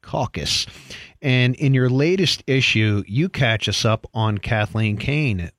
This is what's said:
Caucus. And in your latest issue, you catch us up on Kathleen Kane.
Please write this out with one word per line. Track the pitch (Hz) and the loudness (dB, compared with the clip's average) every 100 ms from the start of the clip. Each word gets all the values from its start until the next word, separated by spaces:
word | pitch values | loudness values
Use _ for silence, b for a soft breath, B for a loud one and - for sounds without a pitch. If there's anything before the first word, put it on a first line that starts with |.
Caucus. | - - 123 - - - - B B B B B | -8 -6 -6 -6 -4 -4 -6 B B B B B
And | 135 127 123 127 | 0 2 2 2
in | 143 | 2
your | 135 127 | 4 4
latest | 127 156 190 160 - - | 2 2 2 0 -2 0
issue, | 135 - 110 107 101 95 | 0 2 2 2 0 -2
you | 110 190 | -2 -2
catch | - 123 110 - | 0 0 0 -2
us | 98 | 0
up | 113 110 - | 0 0 -4
on | 113 110 101 | -2 -2 -2
Kathleen | - 110 104 110 110 107 | -2 -2 -2 0 0 -2
Kane. | - 147 147 95 85 | -2 0 0 -2 -6